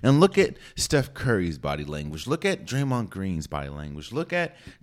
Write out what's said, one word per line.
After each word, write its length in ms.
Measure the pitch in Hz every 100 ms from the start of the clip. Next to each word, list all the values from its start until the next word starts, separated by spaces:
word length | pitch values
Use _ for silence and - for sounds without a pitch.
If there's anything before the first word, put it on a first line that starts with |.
and 180 | 135 143
look 200 | 185 196
at 180 | 175 - - -
Steph 380 | - 147 131
Curry's 460 | - 120 107 87 71
body 240 | 71 73
language. 420 | 73 76 76 78 110
Look 200 | 160 196
at 200 | 131 95
Draymond 460 | 127 139 123 104
Green's 340 | 95 95 82 73
body 240 | 73 71
language. 420 | 71 73 73 76
Look 220 | 131 165
at 220 | 175 170 - - -